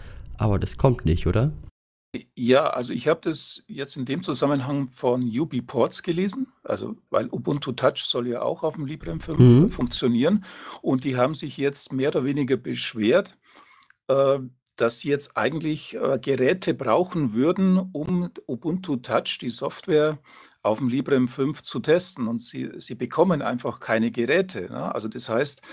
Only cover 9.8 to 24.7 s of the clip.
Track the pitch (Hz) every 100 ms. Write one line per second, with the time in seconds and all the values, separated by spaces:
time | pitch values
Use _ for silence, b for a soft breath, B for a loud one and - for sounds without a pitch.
9.8 | 123 - 123 120 151 202 B B B B
10.8 | - 131 139 127 131 151 147 143 139 139
11.8 | - 131 143 156 131 143 131 127 - 120
12.8 | - 110 107 175 196 - b b b b
13.8 | b _ - 139 139 139 127 - _ -
14.8 | 117 - 143 143 - 110 117 156 156 151
15.8 | - 220 139 135 - 127 131 185 175 131
16.8 | 110 127 185 170 127 110 151 185 190 185
17.8 | 190 147 156 180 175 - - 117 156 185
18.8 | 180 127 - 117 - - 127 - 143 -
19.8 | - 151 151 147 B B B B 104 110
20.8 | 127 131 147 131 123 - 139 143 - 135
21.8 | 151 175 - - 113 117 - 131 135 -
22.8 | - 123 127 - 185 147 110 120 123 -
23.8 | - 113 113 117 117 175 185 101 87